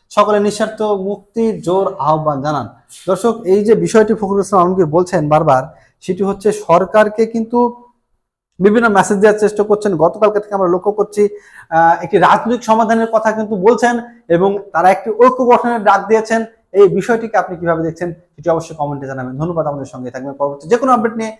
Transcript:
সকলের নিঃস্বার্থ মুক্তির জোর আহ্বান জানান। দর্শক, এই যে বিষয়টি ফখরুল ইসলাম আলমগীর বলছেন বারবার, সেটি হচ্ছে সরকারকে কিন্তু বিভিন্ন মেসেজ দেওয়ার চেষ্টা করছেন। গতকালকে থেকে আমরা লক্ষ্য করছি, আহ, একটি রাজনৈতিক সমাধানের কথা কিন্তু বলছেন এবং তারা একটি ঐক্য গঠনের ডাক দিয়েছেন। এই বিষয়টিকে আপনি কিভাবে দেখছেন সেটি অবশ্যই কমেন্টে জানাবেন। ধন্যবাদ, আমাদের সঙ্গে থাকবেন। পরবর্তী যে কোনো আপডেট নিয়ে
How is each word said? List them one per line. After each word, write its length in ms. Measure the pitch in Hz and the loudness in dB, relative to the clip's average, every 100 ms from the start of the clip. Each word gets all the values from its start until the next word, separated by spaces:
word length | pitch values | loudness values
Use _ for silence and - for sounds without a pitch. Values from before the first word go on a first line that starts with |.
| _ | _
সকলের 320 | - 208 208 | -2 2 2
নিঃস্বার্থ 400 | 202 202 214 220 | 0 -2 -6 -4
মুক্তির 800 | 220 202 190 202 _ - 226 185 | -4 -2 -4 -8 _ -4 -4 -2
জোর 340 | 147 185 190 - | -2 -2 -2 -2
আহ্বান 420 | 143 156 151 143 | -2 0 -2 -4
জানান। 280 | 143 147 113 - _ - - | -4 -6 -8 -14 _ -12 -4
দর্শক, 340 | 180 233 220 170 | -2 -2 -2 0
এই 200 | 196 208 | 2 2
যে 100 | 202 | 2
বিষয়টি 380 | 170 226 214 | 2 2 2
ফখরুল 260 | 220 202 202 | 0 -2 -2
ইসলাম 220 | 190 202 | 0 2
আলমগীর 240 | 175 185 160 | 2 2 0
বলছেন 440 | 156 180 185 151 | 0 0 -2 0
বারবার, 340 | 151 160 131 135 - _ _ | 2 2 0 0 -12 _ _
সেটি 240 | - 185 | -8 -4
হচ্ছে 280 | 196 196 214 | -4 -2 -2
সরকারকে 760 | 208 - 170 185 214 214 214 220 | -2 2 2 2 2 2 0 -2
কিন্তু 340 | 226 226 240 240 233 - _ _ _ _ _ _ - | -2 -2 0 0 -2 -20 _ _ _ _ _ _ 0
বিভিন্ন 300 | 190 214 233 | 2 4 2
মেসেজ 280 | 202 185 202 | 2 2 2
দেওয়ার 220 | 214 214 | 2 4
চেষ্টা 240 | 214 - | 0 0
করছেন। 320 | 208 208 208 170 | 0 0 0 0
গতকালকে 440 | 220 - 214 208 | 0 2 0 0
থেকে 160 | 202 196 | -4 -2
আমরা 120 | 185 | 0
লক্ষ্য 240 | 180 202 | 0 -2
করছি, 380 | 208 202 - 208 208 - - - | -2 -2 0 -2 -2 -20 -20 -4
আহ, 340 | 165 165 170 | 2 4 2
একটি 140 | 170 196 | 0 2
রাজনৈতিক 460 | 165 202 220 240 | 4 2 0 -4
সমাধানের 440 | 226 220 226 226 226 | 0 0 2 0 0
কথা 200 | 226 220 | 0 0
কিন্তু 240 | 208 214 214 | -4 -4 0
বলছেন 440 | 185 233 240 240 226 - - | 2 2 2 -2 -6 -12 -2
এবং 300 | 170 190 202 - | 0 0 -2 -6
তারা 200 | 156 180 | 0 2
একটি 180 | 190 226 | 2 0
ঐক্য 360 | 226 247 240 247 | 2 4 4 2
গঠনের 380 | 240 240 233 | 2 2 -2
ডাক 240 | 202 196 196 | 2 2 2
দিয়েছেন। 380 | 220 220 226 220 _ _ | 0 0 -4 -4 _ _
এই 160 | 190 202 | 4 4
বিষয়টিকে 500 | 180 180 226 226 208 | 4 -2 -2 -2 -2
আপনি 200 | 180 175 | -2 -4
কিভাবে 260 | 170 165 | -2 -2
দেখছেন 300 | 165 165 175 165 _ - | -2 -4 -8 -10 _ -8
সেটি 140 | 151 | -2
অবশ্যই 260 | 165 156 156 | -2 -4 -8
কমেন্টে 320 | 147 143 135 | -8 -8 -8
জানাবেন। 300 | 131 127 131 | -10 -10 -6
ধন্যবাদ, 300 | 165 165 147 | -6 -4 -4
আমাদের 180 | 143 131 | -6 -10
সঙ্গে 260 | 135 123 | -12 -12
থাকবেন। 220 | 127 135 | -10 -12
পরবর্তী 340 | 139 143 143 156 | -6 -6 -6 -2
যে 100 | 240 | -2
কোনো 140 | 262 | 2
আপডেট 220 | 247 220 | 0 0
নিয়ে 180 | 226 220 | -4 -10